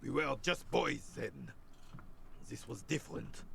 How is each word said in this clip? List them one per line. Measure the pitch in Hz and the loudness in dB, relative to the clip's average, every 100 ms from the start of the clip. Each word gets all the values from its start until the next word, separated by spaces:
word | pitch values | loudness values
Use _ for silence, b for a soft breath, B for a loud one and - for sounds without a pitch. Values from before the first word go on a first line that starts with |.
We | - | 2
were | 143 151 135 | 2 4 2
just | - 175 - | 4 2 6
boys | 175 156 135 - - | 6 6 4 -2 -2
then. | 110 - 104 - - - - - - - - - - | -2 -2 -10 -10 -12 -14 -12 -10 -10 -10 -10 -10 -8
This | 113 - | -8 -6
was | 113 | -6
different. | - 156 - 175 135 - - | 0 0 0 -6 -4 -6 -8